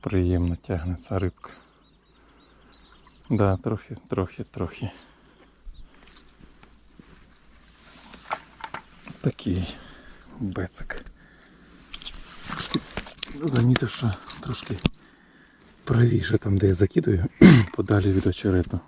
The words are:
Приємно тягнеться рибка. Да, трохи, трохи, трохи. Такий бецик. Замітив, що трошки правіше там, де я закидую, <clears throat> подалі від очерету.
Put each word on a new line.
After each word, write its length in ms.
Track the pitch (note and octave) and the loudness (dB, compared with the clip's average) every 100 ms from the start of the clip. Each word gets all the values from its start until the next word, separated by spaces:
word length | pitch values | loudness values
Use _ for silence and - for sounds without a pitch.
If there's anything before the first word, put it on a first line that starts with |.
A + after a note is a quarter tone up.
Приємно 560 | - F#2+ F2+ F2+ F2 E2+ | -2 0 2 2 0 -2
тягнеться 600 | - F#2 E2 F2 - G2 | -6 -6 -4 -8 -6 -4
рибка. 320 | F#2 - - - - _ _ _ _ _ _ _ _ _ _ _ - - - _ - | -4 -8 -20 -20 -20 _ _ _ _ _ _ _ _ _ _ _ -20 -20 -20 _ -4
Да, 260 | G#2+ G2 F#2+ | 2 2 2
трохи, 400 | - A2 - A2+ - | -2 -6 -8 -18 -8
трохи, 360 | - F#2 - | -4 -4 -6
трохи. 460 | - - E2 - F#2 - - _ - _ - _ - - - - - - - _ - - - - - - - - - - - - - - - - - - - - - - - - - - - - | -14 -8 -8 -6 -12 -12 -20 _ -20 _ -20 _ -20 -18 -20 -20 -20 -20 -20 _ -20 -20 -20 -20 -20 -20 -20 -20 -20 -20 -20 -20 -20 -20 -20 -20 -20 -20 -10 -10 -10 -18 -14 -14 -16 -20 -20 -4
Такий 540 | - - - F2+ F2 - - - - - - - | -4 -2 -4 -4 -4 -10 -18 -20 -20 -20 -20 -10
бецик. 640 | G2 F2+ F#2 - - - - - - - - - - - - - - - - - - - - - - - - - - - | -8 -6 -8 -10 -10 -12 -14 -20 -20 -20 -20 -20 -20 -20 -20 -16 -16 -16 -20 -18 -14 -10 -4 -6 -6 -12 -12 -14 -14 -6
Замітив, 480 | D3+ B2+ A#2+ B2 A#2 | -2 2 4 4 0
що 240 | - A#2 F#2+ - - | -2 -4 -4 -10 -14
трошки 360 | - A#2+ - G2+ - - - _ _ _ - _ - - | -10 -10 -8 -2 -2 -2 -20 _ _ _ -20 _ -20 -20
правіше 540 | - A#2 A#2+ A2 F2 A2 | -2 2 4 2 0 -2
там, 200 | G#2+ G2 | 0 2
де 80 | G2 | 2
я 80 | |
закидую, 520 | F2+ G2 - B3+ G2 E2 - F#3 | 4 2 2 2 0 0 8 10
<clears throat> 240 | C#3+ G2 | 10 6
подалі 380 | - G2 G#2 G2 | -2 2 2 4
від 140 | F#2+ - | 2 2
очерету. 540 | F#2 G#2+ F#2 F2 F#2 | 0 2 2 2 -4